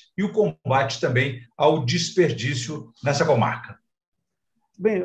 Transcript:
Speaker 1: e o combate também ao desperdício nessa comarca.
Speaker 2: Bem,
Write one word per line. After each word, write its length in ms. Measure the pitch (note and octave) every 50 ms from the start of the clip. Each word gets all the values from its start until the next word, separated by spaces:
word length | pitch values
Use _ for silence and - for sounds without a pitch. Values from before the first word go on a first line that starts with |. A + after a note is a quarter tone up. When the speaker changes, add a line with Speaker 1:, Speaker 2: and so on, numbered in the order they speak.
| _ _ -
Speaker 1:
e 60 | -
o 100 | G3+ -
combate 680 | - G#3+ G3+ D#3+ - _ - C3 C3 C#3 C3+ - - -
também 400 | F3 C#3 B2+ B2+ C3 C#3+ - - - _ _
ao 260 | - D3 D3+ D#3 D#3+ B2
desperdício 1080 | A#2+ E3+ E3+ - - - F#3 E3+ C3+ A#2 A2+ A2+ C#3+ C#3+ A#2+ - D#3+ D3+ C#3 - - _ _ -
nessa 220 | C#3+ C#3 - E3
comarca. 540 | D#3+ C3+ A2+ G2 - - - - - - _ _ _ _ _ _ _ _ _ _ _ _ _ _ _ _ _ _ _ _
Speaker 2:
Bem, 220 | - F3+ A3 G#3 F#3